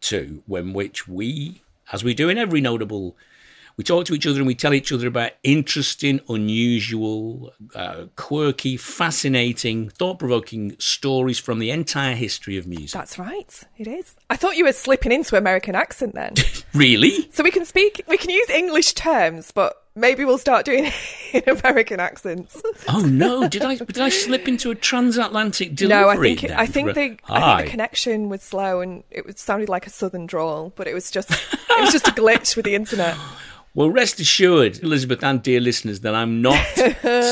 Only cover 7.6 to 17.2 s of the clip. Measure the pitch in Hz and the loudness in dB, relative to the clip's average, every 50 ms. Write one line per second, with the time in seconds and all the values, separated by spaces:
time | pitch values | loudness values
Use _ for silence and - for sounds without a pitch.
7.6 | 104 - - - 90 90 82 82 - - _ - - - 143 151 151 143 131 - | -20 -16 -12 -10 -10 -10 -10 -12 -16 -16 _ -14 -8 -4 -2 0 0 0 0 -2
8.6 | - 135 127 120 - - - - 175 160 147 - - 139 131 123 120 123 120 - | -4 -6 -6 -6 -8 -10 -4 -2 -2 -2 -2 -2 0 0 2 2 2 0 -2 -2
9.6 | - 120 110 113 110 104 - - 180 185 185 175 156 123 123 113 113 - 113 110 | -4 -4 -4 -4 -6 -6 -6 -4 -4 -4 -4 -4 -2 0 0 0 0 -4 -8 -8
10.6 | 104 101 - - - - - - - 135 135 131 127 131 120 - - - 117 113 | -8 -8 -8 -6 -4 -4 -4 -2 -2 0 0 0 0 0 -2 -4 -4 -4 -4 -4
11.6 | 113 113 143 165 156 - - 143 139 131 123 117 123 101 - - - 101 98 95 | -2 -2 -2 -4 -4 -4 -4 -2 -2 -2 -2 -2 -4 -6 -6 -8 -8 -8 -8 -8
12.6 | 87 90 87 80 76 69 - 185 - - - - 180 220 349 415 - - - - | -6 -8 -10 -10 -10 -10 -10 -10 -10 -10 -12 -12 -12 -10 -10 -12 -12 -12 -16 -18
13.6 | - _ _ - 214 220 269 359 - - - _ _ - - - - 392 339 320 | -20 _ _ -14 -12 -10 -10 -10 -12 -14 -16 _ _ -6 -2 0 0 0 2 2
14.6 | 359 277 254 - - 262 269 262 - 226 240 302 - - 226 190 208 185 190 185 | 4 2 2 2 0 0 0 2 2 2 2 2 2 2 2 2 4 4 2 0
15.6 | - 208 180 - - - - - 262 202 - - - - - - - - - - | 0 -2 -2 -2 -2 -2 -4 -6 -6 -6 -6 -6 -8 -2 0 0 2 2 0 -4
16.6 | - - - 147 143 127 117 104 135 269 403 349 | -6 -2 2 4 6 6 6 6 6 4 4 2